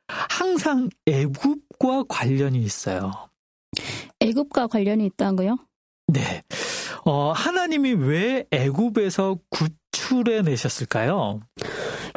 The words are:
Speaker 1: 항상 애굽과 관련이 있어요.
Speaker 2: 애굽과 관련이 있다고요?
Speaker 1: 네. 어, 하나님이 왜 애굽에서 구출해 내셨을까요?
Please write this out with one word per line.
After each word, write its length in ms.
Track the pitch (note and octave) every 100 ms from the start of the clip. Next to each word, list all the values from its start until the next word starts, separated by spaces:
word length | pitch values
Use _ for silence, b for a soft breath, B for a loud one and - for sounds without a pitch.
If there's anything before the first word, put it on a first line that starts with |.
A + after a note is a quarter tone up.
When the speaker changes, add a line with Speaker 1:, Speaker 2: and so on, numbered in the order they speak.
| -
Speaker 1:
항상 840 | - - - F#4 F4 D4+ C4 B3+ - -
애굽과 960 | C3+ C#3+ C#3 C#4 D4 - - B3+ C4 B3
관련이 520 | - A#2+ C3+ C#3 B2+
있어요. 520 | G#2+ - - F#2 F#2+ F#2+ - _ _ _ _ - B B B -
Speaker 2:
애굽과 480 | A3+ A#3 C#4+ - A#3
관련이 400 | A3 G3+ A3 G3+
있다고요? 500 | - G3 F#3+ F#3+ B3 - _ _ _ -
Speaker 1:
네. 380 | C3+ - F2 - B B B B B
어, 280 | - C#3+ C#3+
하나님이 640 | E3 D4+ F4+ F4 D#4 C4+
왜 520 | A3 C3+ D#3+ A3 C4 -
애굽에서 840 | C#3 C#3 C#3 A#3+ A3 G3 F#3 F#3+ F#3+ -
구출해 960 | - B3+ - _ - - B3+ A#3 A3
내셨을까요? 960 | E3+ B2 - - B2+ A2+ A#2 F#3+ G#2+ G#2 G#2+ - B B B B B